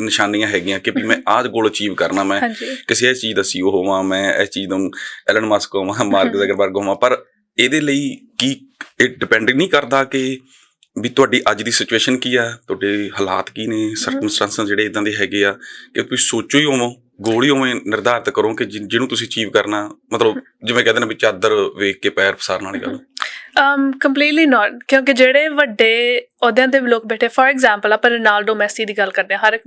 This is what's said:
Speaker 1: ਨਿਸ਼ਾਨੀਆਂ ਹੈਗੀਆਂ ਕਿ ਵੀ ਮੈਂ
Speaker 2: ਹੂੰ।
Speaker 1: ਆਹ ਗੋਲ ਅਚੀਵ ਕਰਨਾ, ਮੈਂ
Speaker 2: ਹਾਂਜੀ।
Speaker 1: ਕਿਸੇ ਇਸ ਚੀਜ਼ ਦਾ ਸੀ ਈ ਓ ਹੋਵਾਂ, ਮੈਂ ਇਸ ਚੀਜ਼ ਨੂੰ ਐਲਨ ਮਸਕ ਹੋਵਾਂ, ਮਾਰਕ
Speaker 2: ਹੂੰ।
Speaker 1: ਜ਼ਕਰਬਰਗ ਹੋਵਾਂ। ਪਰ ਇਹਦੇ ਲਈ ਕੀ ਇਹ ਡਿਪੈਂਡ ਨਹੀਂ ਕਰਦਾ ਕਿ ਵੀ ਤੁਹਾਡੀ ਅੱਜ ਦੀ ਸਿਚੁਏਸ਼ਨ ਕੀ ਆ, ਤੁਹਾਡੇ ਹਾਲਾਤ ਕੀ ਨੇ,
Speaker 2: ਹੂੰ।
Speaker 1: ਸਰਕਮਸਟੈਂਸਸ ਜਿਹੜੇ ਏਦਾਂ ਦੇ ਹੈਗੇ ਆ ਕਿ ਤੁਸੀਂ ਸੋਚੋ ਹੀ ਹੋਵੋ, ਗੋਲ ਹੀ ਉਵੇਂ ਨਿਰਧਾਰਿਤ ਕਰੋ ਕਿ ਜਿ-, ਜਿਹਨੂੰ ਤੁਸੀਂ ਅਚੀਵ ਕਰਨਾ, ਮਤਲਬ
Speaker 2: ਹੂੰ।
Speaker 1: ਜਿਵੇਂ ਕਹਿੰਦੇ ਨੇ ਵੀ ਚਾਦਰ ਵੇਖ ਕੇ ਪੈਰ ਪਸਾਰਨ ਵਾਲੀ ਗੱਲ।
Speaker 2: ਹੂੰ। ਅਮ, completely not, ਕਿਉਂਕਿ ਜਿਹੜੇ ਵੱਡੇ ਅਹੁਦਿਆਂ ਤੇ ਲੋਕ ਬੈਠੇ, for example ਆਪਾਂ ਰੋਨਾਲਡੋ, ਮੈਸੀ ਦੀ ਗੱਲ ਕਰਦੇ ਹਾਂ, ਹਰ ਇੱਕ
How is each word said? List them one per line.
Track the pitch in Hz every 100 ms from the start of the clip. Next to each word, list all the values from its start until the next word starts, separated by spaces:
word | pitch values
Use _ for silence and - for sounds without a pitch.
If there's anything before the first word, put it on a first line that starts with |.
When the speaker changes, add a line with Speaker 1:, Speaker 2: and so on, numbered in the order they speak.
Speaker 1:
ਨਿਸ਼ਾਨੀਆਂ | 110 101 101 104 107
ਹੈਗੀਆਂ | 98 87 98
ਕਿ | 113
ਵੀ | 117
ਮੈਂ | 113 113
Speaker 2:
ਹੂੰ। | -
Speaker 1:
ਆਹ | 110
ਗੋਲ | 123 113 107
ਅਚੀਵ | - 104
ਕਰਨਾ, | 90 90 95
ਮੈਂ | 98 98
Speaker 2:
ਹਾਂਜੀ। | 240 220 233 262 -
Speaker 1:
ਕਿਸੇ | 113 123
ਇਸ | 127
ਚੀਜ਼ | 113
ਦਾ | 98
ਸੀ | 95 92
ਈ |
ਓ | 92
ਹੋਵਾਂ, | 98 95 95
ਮੈਂ | 95 95 98
ਇਸ | - 101
ਚੀਜ਼ | - 95
ਨੂੰ | 95 95 - - - -
ਐਲਨ | 107 110
ਮਸਕ | 104 -
ਹੋਵਾਂ, | 98 95 104
ਮਾਰਕ | 107 98 92
Speaker 2:
ਹੂੰ। | 98
Speaker 1:
ਜ਼ਕਰਬਰਗ | 98 98 95 95
ਹੋਵਾਂ। | 101 98
ਪਰ | 123 123 - _ _ -
ਇਹਦੇ | 123 151
ਲਈ | 147 139 139 - _ -
ਕੀ | 127 135 - - - -
ਇਹ | 127
ਡਿਪੈਂਡ | - - 110 120
ਨਹੀਂ | 131 185
ਕਰਦਾ | 147 135 135
ਕਿ | 135 135 131 131 _ _ _ _ _ -
ਵੀ | 117
ਤੁਹਾਡੀ | 131 131 123 -
ਅੱਜ | 104
ਦੀ | 110
ਸਿਚੁਏਸ਼ਨ | 113 104 113 - 127
ਕੀ | 127 123
ਆ, | 117 117 -
ਤੁਹਾਡੇ | 95 101 104 101 98
ਹਾਲਾਤ | 98 92 95
ਕੀ | - 113
ਨੇ, | 110 107
Speaker 2:
ਹੂੰ। | 107
Speaker 1:
ਸਰਕਮਸਟੈਂਸਸ | - 269 104 - 101 -
ਜਿਹੜੇ | 104 101
ਏਦਾਂ | 107 104
ਦੇ | 104 104
ਹੈਗੇ | 95 101
ਆ | 101 98 - - -
ਕਿ | -
ਤੁਸੀਂ | 127 123 -
ਸੋਚੋ | 117 110 139
ਹੀ |
ਹੋਵੋ, | 151 131 120 123 _ -
ਗੋਲ | 104 113
ਹੀ | 139
ਉਵੇਂ | 139 131
ਨਿਰਧਾਰਿਤ | 120 95 107 110 117 107
ਕਰੋ | 107 104
ਕਿ | 110
ਜਿ-, | 110 104 101
ਜਿਹਨੂੰ | 117 127
ਤੁਸੀਂ | 113 113
ਅਚੀਵ | 113 104
ਕਰਨਾ, | 104 101 104 107 - -
ਮਤਲਬ | 113 113 104
Speaker 2:
ਹੂੰ। | - _
Speaker 1:
ਜਿਵੇਂ | 113 120
ਕਹਿੰਦੇ | 113 113
ਨੇ | 117
ਵੀ |
ਚਾਦਰ | 107 113 92 110 107 98 -
ਵੇਖ | 101 95
ਕੇ | 101
ਪੈਰ | - 98
ਪਸਾਰਨ | 95 - 92
ਵਾਲੀ | 98 101
ਗੱਲ। | -
Speaker 2:
ਹੂੰ। | - - - - - - - 277
ਅਮ, | 285 277 269 285
completely | 277 294 302 311 240
not, | 208 240 -
ਕਿਉਂਕਿ | 269 262
ਜਿਹੜੇ | 254 254 277 311
ਵੱਡੇ | 294 285 208 226 226 240 247 - -
ਅਹੁਦਿਆਂ | 240 220 262
ਤੇ | 269
ਲੋਕ | 247 226 220
ਬੈਠੇ, | 226 233
for | 254 262
example | 277 247 208 208
ਆਪਾਂ | 214 240
ਰੋਨਾਲਡੋ, | 233 220 208 208
ਮੈਸੀ | 214 208 -
ਦੀ | 214 208
ਗੱਲ | 196
ਕਰਦੇ | 190 190
ਹਾਂ, | 196 214
ਹਰ |
ਇੱਕ | 220